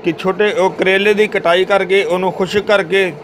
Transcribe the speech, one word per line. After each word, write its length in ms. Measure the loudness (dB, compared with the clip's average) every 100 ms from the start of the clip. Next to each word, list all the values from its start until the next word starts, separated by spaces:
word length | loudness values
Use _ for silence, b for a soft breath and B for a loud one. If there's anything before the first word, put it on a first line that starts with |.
ਕਿ 80 | -4 -2
ਛੋਟੇ 340 | -4 0 0
ਉਹ 180 | 2 0
ਕਰੇਲੇ 440 | 0 0 2 2
ਦੀ 120 | 2 0
ਕਟਾਈ 380 | 0 0 0
ਕਰਕੇ 400 | 2 0 2 0
ਉਹਨੂੰ 280 | 0 -2 -2
ਖੁਸ਼ਕ 320 | -4 -2 -2 0
ਕਰਕੇ 460 | 0 2 0 0 -4